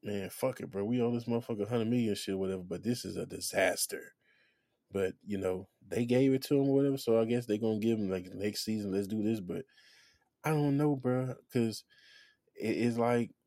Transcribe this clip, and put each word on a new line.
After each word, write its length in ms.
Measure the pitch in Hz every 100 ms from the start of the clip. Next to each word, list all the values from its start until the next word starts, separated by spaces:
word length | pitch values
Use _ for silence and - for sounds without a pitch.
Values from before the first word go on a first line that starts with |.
"Man, 280 | - 101 95
fuck 300 | - 123 -
it, 80 | 98
bro. 140 | 98
We 160 | 101 123
owe 100 | 120
this 140 | 120 117
motherfucker 380 | 117 117 110
a 40 | 101
hundred 180 | 120 110
million 240 | 123 113 98
shit 180 | -
or 40 | 95
whatever, 240 | 95 95
but 180 | 90 90
this 200 | 98 120
is 120 | 95 92
a 100 | 69
disaster." 880 | - - - 95 90 - 98 - _ _ _ _ _ _ _ _
But, 260 | 101 92 -
you 140 | 98 101
know, 320 | 95 92 98 _
they 240 | - - 120
gave 280 | 123 135
it 80 | 131
to 120 | - 143
him 80 | 139
or 60 | 139
whatever, 220 | 139 135
so 220 | - 113
I 60 | 113
guess 200 | 120 117
they 120 | 107
gonna 220 | 113 110
give 180 | 110 113
him, 120 | 101
like, 160 | 92 90
next 300 | 98 104 104
season, 280 | - 110 101
let's 160 | 95 101
do 140 | 110
this. 180 | 107 110
But 260 | 90 87 - _ - - _ _ _ _
I 60 | 151
don't 260 | 156 147 139
know, 200 | 151 139
bro, 380 | 127 127 131 - _
'cause 320 | 127 113 107 - _ - - - _ _ -
it, 200 | 110 87
it's 200 | 120 117
like 360 | 117 120 117 -